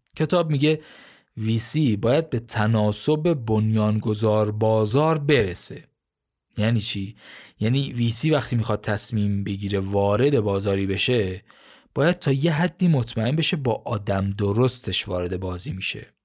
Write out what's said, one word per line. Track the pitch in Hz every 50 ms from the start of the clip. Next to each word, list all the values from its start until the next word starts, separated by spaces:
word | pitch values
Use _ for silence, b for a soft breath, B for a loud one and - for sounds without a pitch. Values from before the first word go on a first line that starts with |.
| _ _ -
کتاب | - 156 147 185 175 165 160
میگه | 151 135 139 151 156 151 B B B B B B B B B B B
وی | 117 107 110 113 113
سی | - - - 156 156 123 104
باید | 101 113 110 131 160 160 160
به | - 113
تناسب | 120 - - 110 107 107 113 110 107 107 104 - - - 156 156 156 170 165
بنیانگذار | 139 113 110 110 107 107 107 110 110 107 107 107 110 - - 107 107 113 107 104 107 107 104
بازار | 107 107 110 110 110 110 110 104 110 139 156 160 160 156
برسه. | 143 143 151 127 104 92 87 - - - - - - _ _ _ _ _ _ _ _ _ _ _ _ _ - -
یعنی | 104 113 120 113
چی؟ | 98 - - 101 98 104 110 B B B B B B B B B
یعنی | 107 110 123 139 139 139 -
وی | 120 117 117
سی | 117 - - 156
وقتی | 151 139 117 - 127
می‌خواد | 117 110 - 107 101
تصمیم | - - 107 98 - - 113 107 104 101 101 101 98
بگیره | 98 98 98 101 98 101 98
وارد | 98 98 101 101 98 101 104 107 127 147 143 123
بازاری | 104 104 98 98 98 101 98 98 98
بشه، | 95 95 95 - - 123 120 101 92 92 95 - B B B B B B B B B -
باید | 135 139 170 175 -
تا | - 147 139
یه | 139 143 170 156
حدی | 143 175 180 - - 180 175
مطمئن | 160 135 117 - - 113 110 117 147
بشه | 160 151 - -
با | 151 135 123 110 - -
آدم | - 117 104 101 101 98 98 98 98
درستش | 98 104 101 101 101 113 127 127 - - - 107 92 - - 101
وارد | 92 90 90 87 92 90
بازی | 95 92 90 87 87 - -
می‌شه. | 95 95 - - 107 - - _ _ _